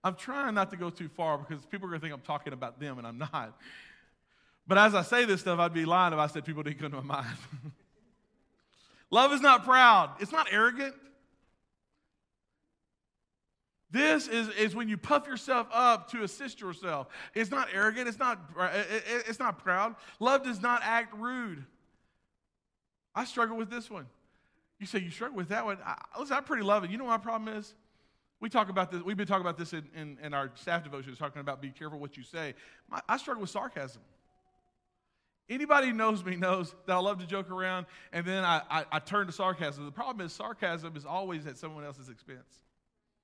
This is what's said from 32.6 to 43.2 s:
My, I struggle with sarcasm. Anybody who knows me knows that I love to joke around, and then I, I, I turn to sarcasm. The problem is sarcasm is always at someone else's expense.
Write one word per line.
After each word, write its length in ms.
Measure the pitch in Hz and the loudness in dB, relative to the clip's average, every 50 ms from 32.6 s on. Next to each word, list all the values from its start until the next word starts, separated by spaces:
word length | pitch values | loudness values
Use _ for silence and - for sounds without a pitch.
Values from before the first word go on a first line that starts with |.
| - - - - _ - | -20 -20 -20 -20 _ -10
My, 100 | - - - | -10 -8 -2
I 80 | - 226 | -2 -2
struggle 240 | 262 - 294 247 226 | -2 -2 -6 -6 -6
with 120 | 202 170 | -6 -6
sarcasm. 500 | - 202 254 254 - 156 139 131 - 113 - _ _ _ _ _ _ _ _ _ _ _ _ _ _ _ _ _ _ _ _ _ _ _ _ _ _ _ _ | -6 -8 -8 -6 -8 -10 -10 -10 -12 -20 -20 _ _ _ _ _ _ _ _ _ _ _ _ _ _ _ _ _ _ _ _ _ _ _ _ _ _ _ _
Anybody 400 | - 226 269 294 294 294 285 269 | -8 -6 -6 2 4 4 6 6
who 60 | 254 226 | 2 0
knows 320 | 220 220 220 214 196 180 | 2 2 2 2 0 -2
me 100 | 185 185 | -6 -4
knows 380 | 175 185 185 185 190 175 170 - - _ | 0 2 2 2 0 -2 -6 -10 -14 _
that 60 | 190 185 | 0 0
I 60 | 180 | 2
love 200 | 185 202 208 180 | 2 0 -2 -4
to 80 | 180 | -6
joke 240 | 160 190 196 185 170 | -6 -6 -6 -6 -6
around, 340 | 185 185 185 185 185 185 170 - - - - - | -6 -4 -4 -4 -4 -6 -8 -10 -16 -20 -20 -8
and 140 | - 170 170 | -8 -6 -4
then 180 | 180 190 190 185 | -2 -2 0 2
I, 180 | 175 165 156 - - | 2 2 2 0 0
I, 160 | - 160 147 - 147 | -2 -2 -2 -2 -4
I 60 | 156 | -4
turn 280 | - - 202 208 196 | -4 0 -2 -2 -2
to 40 | 175 | -2
sarcasm. 540 | 156 - 190 185 185 151 165 147 139 139 147 | -4 -2 -2 -2 0 -2 -6 -6 -6 -8 -14
The 60 | 147 | -14
problem 340 | 139 - 240 277 247 208 180 | -10 -8 -8 -8 -6 -8 -10
is 80 | 160 - | -12 -10
sarcasm 640 | - - 220 226 - 196 180 165 165 156 165 160 | -10 -10 -10 -8 -4 -4 -4 -4 -4 -8 -12 -12
is 80 | 147 139 | -12 -10
always 400 | 143 165 185 196 190 175 156 147 | -6 -6 -6 -4 -4 -6 -8 -8
at 120 | 151 131 | -10 -12
someone 280 | - - 160 156 151 147 | -12 -12 -14 -12 -12 -14
else's 240 | 143 139 135 127 131 | -14 -14 -16 -18 -20
expense. 520 | 117 107 _ - 131 127 127 _ _ _ _ _ _ _ _ _ _ _ _ _ _ _ | -20 -20 _ -20 -20 -20 -20 _ _ _ _ _ _ _ _ _ _ _ _ _ _ _